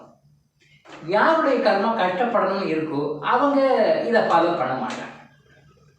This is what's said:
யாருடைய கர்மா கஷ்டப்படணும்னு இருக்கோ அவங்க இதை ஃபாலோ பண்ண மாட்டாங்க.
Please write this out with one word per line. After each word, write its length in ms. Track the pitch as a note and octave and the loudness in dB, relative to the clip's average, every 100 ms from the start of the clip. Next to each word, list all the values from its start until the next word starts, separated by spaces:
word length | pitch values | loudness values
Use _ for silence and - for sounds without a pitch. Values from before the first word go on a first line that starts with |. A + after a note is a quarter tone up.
| - _ _ _ _ _ _ _ - - D#3 | -20 _ _ _ _ _ _ _ -20 -14 -2
யாருடைய 540 | G#3 D#4+ E4 C#4+ A#3+ | 2 2 2 2 2
கர்மா 420 | G#3 G3 A3 A3 | 2 2 0 0
கஷ்டப்படணும்னு 680 | F#3 F3+ A#3+ G3+ F#3+ G3 E3 | -2 0 0 0 0 -2 -2
இருக்கோ 520 | D#3 D#3 C#3+ D3 - | -2 -2 -4 -4 -6
அவங்க 420 | - A#3+ C#4 C#4 C4+ A#3 G#3 - A#3 | -2 0 2 2 2 2 2 0 2
இதை 140 | A3+ | 0
ஃபாலோ 360 | - E3+ - C3 | 2 2 2 0
பண்ண 160 | B2+ | -4
மாட்டாங்க. 560 | B2+ A#2 - - - - _ _ _ _ _ _ | -4 -6 -10 -12 -18 -20 _ _ _ _ _ _